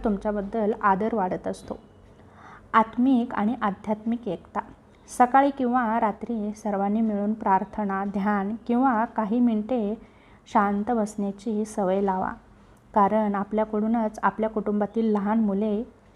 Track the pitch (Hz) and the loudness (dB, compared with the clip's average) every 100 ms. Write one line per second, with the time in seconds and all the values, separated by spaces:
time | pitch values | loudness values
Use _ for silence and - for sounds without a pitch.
0 | 226 196 214 208 202 226 208 247 208 190 | 0 -2 -2 -4 -4 -2 -2 2 2 2
1 | 220 226 185 - 185 190 - - - - | 2 0 -2 -2 -6 -8 -10 -14 -14 -20
2 | - - - - - - - 220 220 - | -20 -20 -20 -20 -20 -20 0 2 2 2
3 | 254 254 240 - 208 254 214 196 208 214 | 4 4 2 0 0 0 -2 -4 -4 -4
4 | 226 233 220 165 - 202 - - - - | -2 -4 -4 -8 -6 -8 -8 -12 -20 -20
5 | - - 247 269 285 277 247 254 226 226 | -16 2 4 6 4 2 0 0 0 0
6 | 220 208 220 226 208 208 208 196 202 214 | 0 -2 -6 -4 -4 -6 -4 0 0 2
7 | 220 208 208 220 208 190 208 - 202 196 | 0 0 -2 -2 2 2 0 -6 -4 -2
8 | 202 196 202 208 196 226 - 240 269 220 | -4 -2 0 0 -2 -6 -2 2 2 2
9 | 233 - 214 233 240 214 214 254 202 226 | -2 -2 -2 2 2 2 -2 -2 -2 -4
10 | - - - - - 226 202 202 208 240 | -10 -20 -20 -20 -2 2 2 2 0 0
11 | 208 - 202 196 240 208 214 214 185 190 | 0 -2 -6 -4 -6 -4 -4 -2 0 2
12 | 202 185 - - - - - - - 220 | 0 0 -2 -6 -16 -20 -20 -20 -4 2
13 | 196 214 208 202 202 214 214 214 220 233 | 4 4 0 -2 -2 -2 0 0 0 0
14 | 214 - 196 - 220 220 208 208 202 233 | -2 0 -2 0 -2 -2 -2 -2 -2 0
15 | 226 208 202 226 214 190 214 208 254 - | 0 2 2 0 2 0 0 -2 -6 -14
16 | - | -20